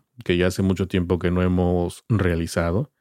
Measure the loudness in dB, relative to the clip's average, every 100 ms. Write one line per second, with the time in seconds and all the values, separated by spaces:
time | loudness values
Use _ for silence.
0 | _ -8 -2 2 2 2 0 0 0 -2
1 | 0 0 0 0 2 2 2 0 -2 -6
2 | -2 0 0 0 -2 -2 -2 -2 -4 _